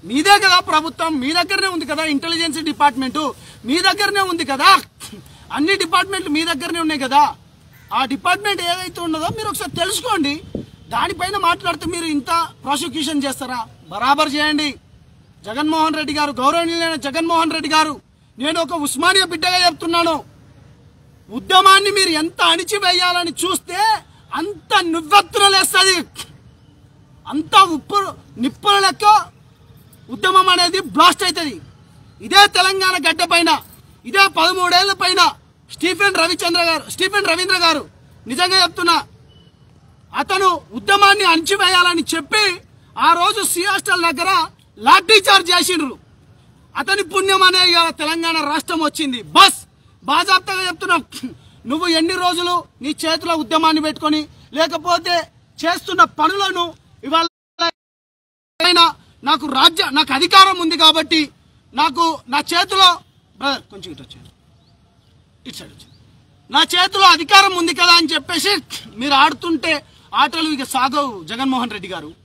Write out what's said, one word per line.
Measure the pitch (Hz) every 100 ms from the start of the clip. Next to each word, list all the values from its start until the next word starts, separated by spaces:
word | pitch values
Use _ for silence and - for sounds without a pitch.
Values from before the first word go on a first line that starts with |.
మీదే | 165 254 359 403
కదా | 392 359 359
ప్రభుత్వం, | 311 320 - 330 311
మీ | 254 339
దగ్గరనే | 349 392 381
ఉంది | 349 285
కదా | 302 320
ఇంటెలిజెన్స్ | 285 330 330 339 302 302
డిపార్ట్‌మెంట్, | 294 285 269 262 294 294 - - - 214
మీ | 311 381
దగ్గరనే | 370 403 403 381
ఉంది | 339 311
కదా | 269 339 381 - _ - 202 - - - 220
అన్ని | 311 392
డిపార్ట్‌మెంట్లు | 339 359 381 381 359 294
మీ | 330
దగ్గరనే | 311 349 339
ఉన్నాయి | 320 302
కదా. | 262 277 285 - _ _ _ - - 214
ఆ | 254
డిపార్ట్‌మెంట్ | 277 349 359 415 370 349
ఏదైతే | 359 370 359 349
ఉన్నదో | 311 330 440
మీరు | 427
ఒకసారి | 277 311 -
తెలుసుకోండి. | 349 440 494 403 277 302 - - - - -
దానిపైన | 233 330 - 359 403 339
మాట్లాడితే | 349 359 311 330
మీరు | 349 330 294
ఇంత | 247 339 320 -
ప్రాసిక్యూషన్ | 247 285 339 247 285 302 269
చేస్తారా? | 254 254 247 226 - -
బరాబర్ | 185 247 294 302
చేయండి. | 285 302 302 302 226 _ - _ _ _ _ 196
జగన్మోహన్ | 233 302 320 311 311
రెడ్డి | 302 302
గారు, | 294 247
గౌరవనీయులైన | 262 339 339 339 330 311 277
జగన్మోహన్ | 285 330 330 320 320
రెడ్డి | 311
గారు, | 311 311 262 _ _ _ -
నేను | 277 339
ఒక | 320 339 285
ఉస్మానియా | 254 339 381 359
బిడ్డగా | 339 359 359
చెప్తున్నాను, | 359 302 320 339 339 302 - - - - - - - _ _ _ - 220
ఉద్యమాన్ని | - 370 381 392 403 392
మీరు | 370 311
ఎంత | 320 - 349
అణిచివేయాలని | 330 349 415 381 359 359 349 349 -
చూస్తే | 349 370 - 359 440 415 - - _
అంత | 277 359 359 - 415 349
నివ్వెత్తునలేస్తది, | 330 311 302 330 403 403 392 381 370 381 359 - - - - - _ _ _ _ _ _ - -
అంత | 269 311 427 381 311
ఉప్పు | - 403 381 - - 220
నిప్పుల | 247 - 415 403 381
లెక్క | 311 415 427 349 _ _ _ _ - - - -
ఉద్యమం | 247 370 392 381
అనేది | 359 349 370 330 185
బ్లాస్ట్ | 349 - 370
అవుతుంది. | 349 311 196 - - _ - - - 208
ఇదే | 381 403 392
తెలంగాణ | 370 381 381 370 320
గడ్డ | 320 349
పైన, | 339 330 294 - - _ _ 240
ఇదే | 381 392 320
పదమూడేళ్ల | 330 370 359 349 392 370
పైన | 370 359 330 - _ _ _
స్టీఫెన్ | - 330 359 403 370
రవిచంద్ర | 330 349 349 349 339
గారు, | 311 233
స్టీఫెన్ | - 381 403 392
రవీంద్ర | 330 370 359 339
గారు | 302 - _ _ - -
నిజంగా | 269 359 381
చెప్తున్నా, | 349 349 339 320 - - - - _ _ _ _ _ _ _
అతను | - 294 381 392 330 - 220
ఉద్యమాన్ని | - 403 403 403 381
అణిచివేయాలని | 320 330 403 370 370 349 339 -
చెప్పి | 330 285 427 403 - - _ _ -
ఆ | 285 339
రోజు | 359 427 370
సి | 349 392
హాస్టల్ | 392 - 359 339
దగ్గర | 302 339 370 320 _ _ - 226
లాఠీ | 359 349 440 381
చార్జ్ | 392 349
చేసిండ్రు. | 359 349 349 285 190 _ _ _ _ _ _ _
అతని | - 294 403 349
పుణ్యం | 381 392 381 392
అనే | 370 359
ఇవాళ | 339 330 320
తెలంగాణ | 311 330 330 320 285
రాష్ట్రం | 302 - 330 302
వచ్చింది. | 294 294 247 160 160
బస్ | 381 - - _ _ _
బాజాప్తగా | - 302 359 370 370 381 370
చెప్తున్నాం, | 349 415 339 240 - 254 - - - 226
నువ్వు | 302 349 330
ఎన్ని | 330 370
రోజులు | 359 349 349 349 - _
నీ | 262 302
చేతిలో | 320 320 349 330
ఉద్యమాన్ని | 233 320 320 311 302
పెట్టుకొని | - 311 311 294 - - 269
లేకపోతే | 320 330 320 349 349 349 302 _ _ -
చేస్తున్న | 320 370 - 349 339 -
పనులను | 311 392 392 370 349 - _ _ 254
ఇవాళ | 320 330 _ _ - 339 _ _ _ _ _ _ _ _ _
అయినా | 339 349 330 - _ _ 262
నాకు | 302 294 262
రాజ్య-, | 339 330 339 269
నాకు | 302 269
అధికారం | 359 381 381 370
ఉంది | 330 330
కాబట్టి | 320 320 311 320 294 _ _ _ _
నాకు | 240 320 269 330 294 -
నా | 277 285
చేతిలో, | 339 381 381 370 339 _ _ _ 202
బ్రదర్ | 269 262 -
కొంచెం | 196 180
ఇటు | 143
వచ్చేయండి, | 131 - - _ _ _ _ _ _ _ _ _ _ _ 254
ఇటు | -
సైడ్ | -
వచ్చేయండి, | - - _ _ _ _ _ _
నా | 269 320
చేతిలో | 349 381 370 381 330
అధికారం | 302 403 392 359
ఉంది | 339 330
కదా | 349 339
అని | 320
చెప్పేసి | 311 294 339 320 392 - - - 208
మీరు | 269 277
ఆడుతుంటే | 302 - 349 320 330 302 - _ _
ఆటలు | 214 285 320 320 285
ఇక | 262
సాగవు | 254 262 294 277 202 160
జగన్మోహన్ | 233 269 254 240 208
రెడ్డి | 180
గారు. | 180 151 165